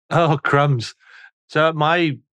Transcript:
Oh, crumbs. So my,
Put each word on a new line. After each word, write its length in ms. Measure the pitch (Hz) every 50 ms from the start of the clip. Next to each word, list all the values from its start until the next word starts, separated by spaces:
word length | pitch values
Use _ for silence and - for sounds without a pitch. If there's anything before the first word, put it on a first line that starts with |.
| _ _
Oh, 280 | - 160 170 160 156 - -
crumbs. 520 | - - 143 143 147 139 120 110 - - _ _ - - - - - _ _ _
So 260 | _ - 151 156 160 160
my, 460 | 156 151 151 165 175 170 156 135 113 - _ _